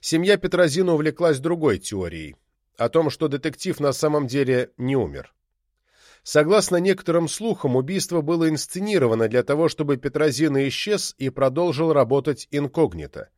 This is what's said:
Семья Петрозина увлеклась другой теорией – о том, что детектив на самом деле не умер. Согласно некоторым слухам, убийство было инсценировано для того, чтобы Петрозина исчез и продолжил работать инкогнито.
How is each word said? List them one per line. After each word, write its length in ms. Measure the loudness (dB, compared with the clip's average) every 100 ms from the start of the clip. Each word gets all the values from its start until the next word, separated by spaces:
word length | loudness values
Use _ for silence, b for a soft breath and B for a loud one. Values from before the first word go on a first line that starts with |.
Семья 380 | 0 0 2 2
Петрозина 560 | 2 2 2 4 2
увлеклась 440 | 2 2 2 2 2
другой 380 | 0 0 2 0
теорией – 600 | -2 -6 -6 -8 -14 -16 _ _ _ _
о 100 | 0
том, 220 | 2 0
что 180 | -2 -4
детектив 500 | -2 -6 -8 -8 -2
на 140 | -2
самом 340 | 0 0 0 -2
деле 440 | -2 0 0 -2 _
не 180 | -2 -2
умер. 380 | -2 -6 -16 _ _ _ _ _ b b b b
Согласно 540 | -2 2 4 4 4 0
некоторым 520 | 2 0 0 0 0
слухам, 480 | -4 -4 -2 0 0
убийство 460 | 0 -4 -2 -4
было 260 | 0 0 0
инсценировано 800 | 0 -6 -6 -2 2 2 2 2
для 140 | 0
того, 260 | 0 2 0
чтобы 300 | 0 -2 -2
Петрозина 680 | -2 0 0 2 0 2 0
исчез 460 | -2 -4 -4 -4 -6
и 100 | -6
продолжил 640 | 0 0 0 -2 0 2
работать 560 | 2 4 2 0 -6 -4
инкогнито. 760 | -4 -4 0 0 -2 -12 -14 -16